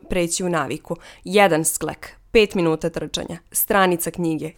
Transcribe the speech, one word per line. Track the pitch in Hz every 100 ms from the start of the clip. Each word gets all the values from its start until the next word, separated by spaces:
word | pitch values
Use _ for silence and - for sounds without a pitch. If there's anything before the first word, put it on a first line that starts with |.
| -
preći | 185 170 -
u | 180
naviku. | 165 135 147 - 170 - -
Jedan | 180 202 196 156 160
sklek, | - 156 - - - _
pet | 226 208 196
minuta | 165 160 165
trčanja, | 165 156 - - 170 _
stranica | - - 208 185 170 165
knjige, | 180 165 156 156